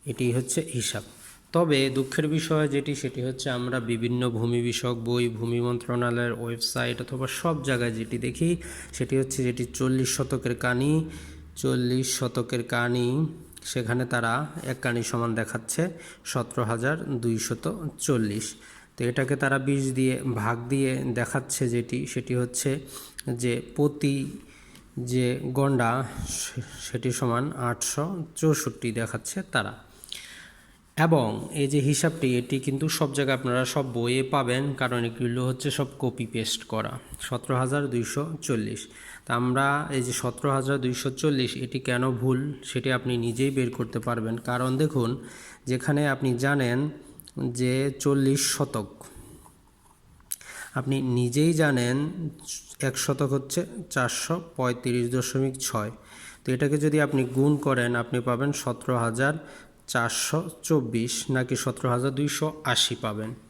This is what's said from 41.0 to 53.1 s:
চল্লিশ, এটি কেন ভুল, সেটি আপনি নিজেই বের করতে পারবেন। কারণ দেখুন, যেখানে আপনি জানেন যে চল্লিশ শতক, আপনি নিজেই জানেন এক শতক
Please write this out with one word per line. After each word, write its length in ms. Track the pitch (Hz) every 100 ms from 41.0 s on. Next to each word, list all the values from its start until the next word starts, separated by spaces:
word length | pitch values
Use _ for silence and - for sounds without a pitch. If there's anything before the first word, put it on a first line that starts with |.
| 139
চল্লিশ, 460 | 131 156 139 123 -
এটি 240 | 127 131
কেন 320 | 127 123 131
ভুল, 420 | 127 127 127 143 135
সেটি 280 | - 127 135
আপনি 260 | 127 127 120
নিজেই 340 | 117 117 135
বের 180 | 135 123
করতে 300 | 113 120 120
পারবেন। 380 | 117 117 110 117
কারণ 400 | 120 123 127 131
দেখুন, 480 | 156 139 117 135 - - - - -
যেখানে 420 | 127 127 143 147
আপনি 300 | 135 135 120
জানেন 520 | 135 143 123 123 147 147 - - - -
যে 520 | 131 120 127 127 139 139
চল্লিশ 420 | 143 139 135 139
শতক, 640 | - - 139 - 101 - - - - - - - - _ - _ _ - - - - - -
আপনি 280 | - 131 135
নিজেই 520 | 135 123 123 127 160
জানেন 560 | 160 156 131 120 131 151 180 160 - - - - -
এক 160 | 135 -
শতক 300 | -